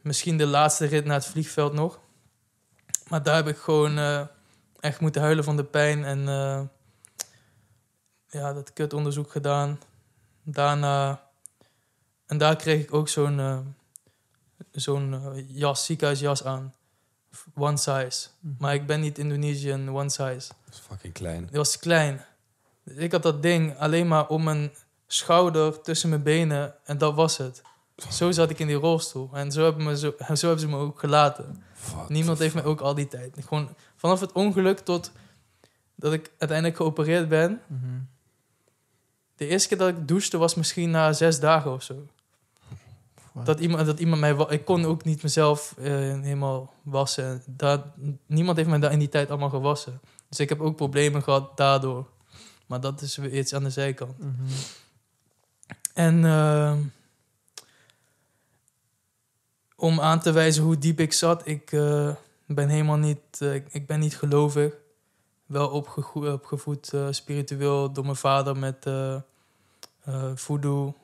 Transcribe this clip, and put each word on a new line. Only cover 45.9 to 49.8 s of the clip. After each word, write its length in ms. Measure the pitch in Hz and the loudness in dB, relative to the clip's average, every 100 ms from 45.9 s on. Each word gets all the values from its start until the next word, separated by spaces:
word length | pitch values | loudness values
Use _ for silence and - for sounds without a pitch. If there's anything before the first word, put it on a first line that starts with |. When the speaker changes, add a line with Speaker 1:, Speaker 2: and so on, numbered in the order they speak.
Speaker 1:
helemaal 800 | 143 135 139 139 143 139 131 131 _ | -2 -2 -4 -4 -2 -2 -4 -8 _
wassen. 600 | 143 139 135 - 131 127 127 | -4 -2 -2 -2 -4 -6 -12
Dat, 380 | 131 143 143 139 - 143 139 _ | -2 0 0 -2 -10 -8 -8 _
niemand 300 | 151 180 165 | 0 2 2
heeft 120 | 160 | 4
mij 100 | 151 | 4
daar 140 | 147 | 4
in 60 | 147 | 4
die 100 | 143 | 2
tijd 200 | 151 143 | 2 0
allemaal 180 | 143 143 | -2 -2
gewassen. 500 | 135 139 147 | 0 0 0